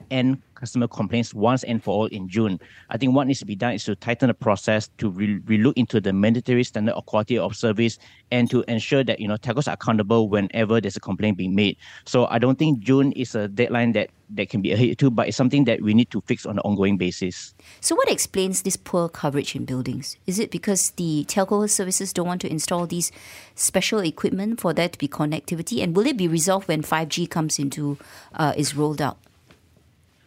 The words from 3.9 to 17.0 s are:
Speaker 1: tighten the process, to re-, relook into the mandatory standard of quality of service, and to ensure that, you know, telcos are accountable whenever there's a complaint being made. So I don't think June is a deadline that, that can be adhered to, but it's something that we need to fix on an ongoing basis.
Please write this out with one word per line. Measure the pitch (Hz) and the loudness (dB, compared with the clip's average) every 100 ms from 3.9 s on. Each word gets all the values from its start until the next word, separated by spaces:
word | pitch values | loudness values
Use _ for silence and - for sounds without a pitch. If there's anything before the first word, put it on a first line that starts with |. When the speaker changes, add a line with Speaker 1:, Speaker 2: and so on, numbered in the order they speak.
| 104 | -6
Speaker 1:
tighten | - 120 131 | -4 0 2
the | 110 | 2
process, | 113 101 - 107 - _ | 0 0 2 0 -2 _
to | 110 | -4
re-, | 90 104 101 | -2 -2 -2
relook | - 110 117 135 | 2 4 4 4
into | 120 113 | 2 2
the | 98 | 2
mandatory | 95 104 117 123 123 | 2 4 2 2 2
standard | 123 110 107 | 2 0 -2
of | 98 - | -2 -2
quality | 107 107 117 | -2 0 0
of | 87 104 | -2 -2
service, | 117 104 117 - - - _ | 0 2 0 0 -16 -20 _
and | 120 123 | 0 2
to | 123 - | 2 2
ensure | - - 143 | -2 2 2
that, | 123 110 | 2 -2
you | 107 | -2
know, | 107 | -4
telcos | - 120 151 | -2 -2 -2
are | |
accountable | - - 113 101 117 110 | -2 0 2 4 4 4
whenever | 104 101 - 110 113 | 2 0 0 2 2
there's | 101 101 | 0 -6
a | |
complaint | - 92 107 92 | -6 -2 0 0
being | 92 98 | 0 2
made. | 104 - - - - | 2 0 -10 -20 -2
So | 127 120 | 0 2
I | 117 | 2
don't | 123 131 | 2 4
think | 156 131 | 2 2
June | 98 135 139 | 4 4 4
is | - 123 | 0 -4
a | 113 104 | -4 -4
deadline | 101 120 120 120 | 0 0 2 2
that, | 107 98 _ _ | 2 -2 _ _
that | 104 98 | -6 -2
can | 104 | 0
be | 95 | 0
adhered | 104 123 - | 2 2 4
to, | 139 | 2
but | 113 113 | 2 -2
it's | - | 0
something | 127 143 123 | 2 4 4
that | 113 | 2
we | 107 107 | 4 4
need | 120 | 4
to | 107 | -2
fix | - 113 - | -4 -6 -4
on | |
an | 101 | -4
ongoing | 104 101 98 | -2 2 2
basis. | 101 | 2